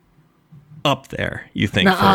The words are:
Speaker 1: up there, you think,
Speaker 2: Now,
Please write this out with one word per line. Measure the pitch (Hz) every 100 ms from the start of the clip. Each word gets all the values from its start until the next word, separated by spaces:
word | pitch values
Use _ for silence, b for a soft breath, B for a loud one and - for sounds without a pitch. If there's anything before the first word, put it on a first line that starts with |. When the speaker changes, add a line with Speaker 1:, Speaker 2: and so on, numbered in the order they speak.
| _ _ _ _ _ - _ - 147
Speaker 1:
up | 131 -
there, | - 95 - -
you | - 107
think, | 101 92
Speaker 2:
Now, | - -